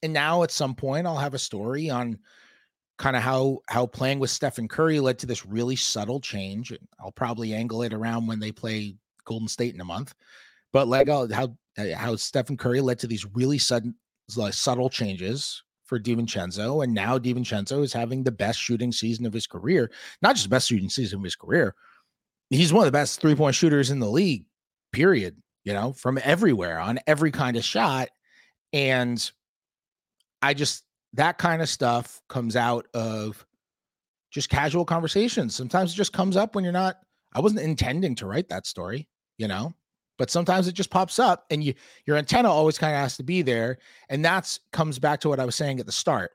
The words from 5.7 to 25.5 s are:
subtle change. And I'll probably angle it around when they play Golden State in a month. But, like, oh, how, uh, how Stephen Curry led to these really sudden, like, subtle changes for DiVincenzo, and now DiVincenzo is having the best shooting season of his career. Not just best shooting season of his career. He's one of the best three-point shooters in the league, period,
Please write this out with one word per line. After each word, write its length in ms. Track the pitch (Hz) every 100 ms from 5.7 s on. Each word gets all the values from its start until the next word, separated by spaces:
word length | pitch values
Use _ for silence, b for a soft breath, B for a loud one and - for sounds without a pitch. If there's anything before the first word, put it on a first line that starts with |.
| 131
subtle 440 | - 113 104 135
change. 520 | 135 104 95 101 120
And 140 | 117 - _
I'll 120 | 98
probably 420 | - 123 117 113
angle 300 | 107 117 113
it 100 | 120
around 340 | 110 113 117 113
when 120 | 110
they 120 | 107
play 460 | 107 117 110 104 98 _ _ -
Golden 220 | 113 110
State 260 | - 123
in 80 | 90
a 40 | 90
month. 280 | 85 139 - b b b b b
But, 140 | 135 131
like, 200 | 131 139
oh, 200 | 147 120
how, 240 | 107 135 120 _ -
uh, 180 | 101 80
how 200 | 117 110
Stephen 400 | - 139 120 139
Curry 240 | 127 123
led 180 | 135 120
to 80 | 120
these 180 | 110 104
really 320 | 104 127 143
sudden, 380 | - 123 113 113 _ _ _ 117
like, 180 | 104
subtle 360 | - - 123 127
changes 760 | - 110 95 92 131 143 - _ _ _
for 120 | 123
DiVincenzo, 840 | 107 117 117 107 90 92 107 147
and 100 | 131
now 240 | 107 101 127
DiVincenzo 640 | 123 123 123 107 98 139
is 120 | 143
having 300 | 120 117 131
the 80 | 127
best 280 | 110 101 113
shooting 320 | - 120 123
season 340 | 117 113 117 120
of 80 |
his 140 | 110 -
career. 420 | 87 104 180 117 B B B
Not 140 | 202 254
just 140 | 101
best 180 | 123 -
shooting 220 | 113 92
season 300 | - 113 98
of 40 |
his 120 | 95 -
career. 400 | 85 143 120 - b b b _ _ _ _
He's 220 | 135 170
one 100 | 170
of 40 | 180
the 100 | 143
best 240 | 143 -
three-point 340 | 160 151 151 123
shooters 360 | 170 147 131
in 80 | 139
the 100 | 110
league, 360 | 123 196 120 - _ _ _ _
period, 500 | - 170 160 92 - _